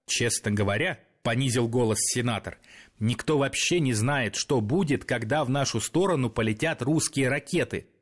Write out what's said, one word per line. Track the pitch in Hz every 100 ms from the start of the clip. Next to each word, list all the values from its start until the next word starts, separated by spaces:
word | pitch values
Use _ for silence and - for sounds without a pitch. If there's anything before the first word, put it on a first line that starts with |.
| -
"Честно | - 120 - 107
говоря", | 104 98 104 180 - _ _
понизил | 117 117 135 120 117
голос | 123 113 104
сенатор, | - 123 120 101 - - - - - -
"никто | 110 117 - 151
вообще | 135 - - 175
не | 135
знает, | 107 123 143 110 -
что | - 135
будет, | 104 170 160 127 -
когда | 123 113 151
в | 127
нашу | 139 135 113
сторону | - 160 190 151 123
полетят | - 110 107 156 156
русские | 127 156 - 135 127
ракеты. | 143 - 170 123 92 - _